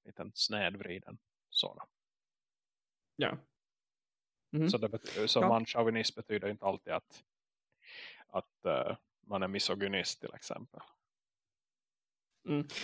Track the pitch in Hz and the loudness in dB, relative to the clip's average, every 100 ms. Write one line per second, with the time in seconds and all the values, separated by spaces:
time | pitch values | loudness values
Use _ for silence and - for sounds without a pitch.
0 | - - - - - 104 90 98 98 90 | -18 -12 -10 -2 0 2 0 -2 -6 -10
1 | - - _ _ _ - - - - _ | -10 -18 _ _ _ -2 -2 -4 -16 _
2 | _ _ _ _ _ _ _ _ _ _ | _ _ _ _ _ _ _ _ _ _
3 | _ - 135 - - _ _ _ _ _ | _ -2 -2 -2 -10 _ _ _ _ _
4 | _ _ _ _ _ 151 160 151 107 110 | _ _ _ _ _ 2 2 4 0 -2
5 | - 101 107 - 113 117 113 120 113 113 | -4 -2 2 6 6 6 4 2 4 4
6 | 110 - - 104 98 104 98 95 - 80 | 0 -4 -2 -2 0 0 -2 -2 -2 -4
7 | - - - _ _ _ _ _ - - | -4 -14 -20 _ _ _ _ _ -20 -16
8 | - - - 95 - _ 95 67 67 98 | -16 -18 -8 -8 -8 _ 0 2 2 -2
9 | _ _ - 101 95 98 - 98 98 98 | _ _ -6 -2 0 0 -2 0 0 0
10 | 85 - - - - - 120 - - _ | -2 -6 -10 -12 -10 -10 -12 -18 -20 _
11 | _ _ _ _ _ _ _ _ _ _ | _ _ _ _ _ _ _ _ _ _
12 | _ _ _ _ - 147 143 - | _ _ _ _ -2 0 0 -4